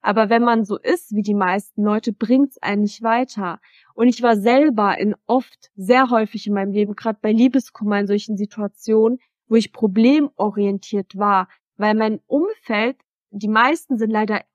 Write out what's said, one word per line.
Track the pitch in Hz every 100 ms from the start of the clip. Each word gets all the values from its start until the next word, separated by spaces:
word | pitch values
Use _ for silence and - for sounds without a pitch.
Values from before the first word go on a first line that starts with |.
aber | 214 208 208
wenn | 233
man | 240 233
so | 202 208
ist, | - 349 -
wie | 208
die | 208
meisten | 202 185 196 - -
Leute, | 208 214 233
bringt's | 202 214 262 277 -
einen | - 202
nicht | 208 -
weiter. | 226 233 254 - 185 160 _ _ _
Und | - 247
ich | 240
war | 240 214
selber | 208 262 311 220 202 170
in | 208 - -
oft, | 247 - _ _ -
sehr | 185 247 262
häufig | 233 214 214 208
in |
meinem | 202 196
Leben, | 202 208 202
grad | 226 214
bei | 214
Liebeskummer | 220 254 262 - - 208 202
in | 202
solchen | 208 214 202
Situationen, | 208 - 202 _ - 220 220 254 _ _ _
wo |
ich | 226 208
problemorientiert | - 220 190 233 302 285 - 208 208 202 196 - 202 185 190
war, | 208 196 185 _ _ -
weil | 208
mein | 220 220 214 _
Umfeld, | 285 381 440 - 208 233 - _ _ _
die | 202 214
meisten | 214 247 330 - 233
sind | 220
leider | 214 214 214 -